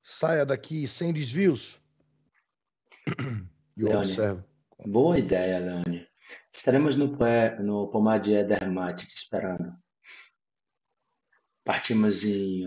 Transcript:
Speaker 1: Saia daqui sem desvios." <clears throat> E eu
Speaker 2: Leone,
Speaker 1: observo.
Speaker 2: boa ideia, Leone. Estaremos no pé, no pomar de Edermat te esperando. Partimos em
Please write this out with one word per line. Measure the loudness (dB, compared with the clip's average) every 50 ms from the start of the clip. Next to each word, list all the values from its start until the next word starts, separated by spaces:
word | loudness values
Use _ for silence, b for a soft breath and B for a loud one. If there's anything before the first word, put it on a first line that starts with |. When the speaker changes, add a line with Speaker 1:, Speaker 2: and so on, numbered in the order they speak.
Speaker 1:
Saia | _ -10 -8 -4 -2 0 2 0 2
daqui | 0 -2 -4 -4 -8 -6 -6 -4 -4
sem | -4 -2 -2 -2 -2
desvios." | -2 -4 -4 -2 2 4 4 4 2 -2 -12 -16 -20 _ _ _ _ _ _ _ _ _ _ _ _ _ _ _ _ _ _ _ _ _ _ -20 -10 _
<clears throat> | -8 -6 -6 -6 -6 -6 -8 -8 -12 _ _ _ _ _ -2
E |
eu | 0 0
Speaker 2:
Leone, | 2 2 0
Speaker 1:
observo. | 0 0 0 0 0 -2 -4 -8 _ _ _ _ _ _ _ -10
Speaker 2:
boa | 0 2 4 4 4 4 2
ideia, | 2 2 0 0 2 0 0 -2
Leone. | -2 -4 -4 -4 -4 -4 -4 -6 -8 _ _ B B B B B B B _
Estaremos | -4 0 2 4 4 4 4 2
no | 2 2 0 0 2
pé, | 2 4 4 4 4 2 0 -2
no | -4 -2 -2 -2 -2 -2
pomar | 0 2 4 4 4 2
de | 4 4 4
Edermat | 4 4 2 2 0 0 -2 -4 -2 -4 -6 -6 -8 -10
te | -8 -8
esperando. | -10 -10 -6 -6 -4 -4 -4 -4 -4 -6 -8 -8 -16 _ _ _ _ B B B B B B B B _ _ _ _ _ _ _ _ _ _ _ _ _ _ _ _ _ _ _ _ _ _ _ _
Partimos | _ -4 -4 -2 -2 0 2 4 4 4 2 2 0
em | 0 0 0 -2 -2 -2 -4 -4